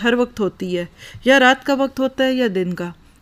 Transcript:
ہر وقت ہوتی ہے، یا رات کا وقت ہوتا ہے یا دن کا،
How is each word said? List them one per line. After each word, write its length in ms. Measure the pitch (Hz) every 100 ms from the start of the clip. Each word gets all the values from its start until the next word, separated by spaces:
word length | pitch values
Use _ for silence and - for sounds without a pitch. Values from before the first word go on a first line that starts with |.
ہر 120 | 233
وقت 260 | 240 240 -
ہوتی 380 | 185 - 185 175
ہے، 60 | 175 - - -
یا 160 | 247 269
رات 260 | 254 262 -
کا 80 |
وقت 260 | 269 269 -
ہوتا 240 | 262 262
ہے 100 | 262
یا 120 | 254 240
دن 200 | 185 180
کا، 160 | 175 175 - _ _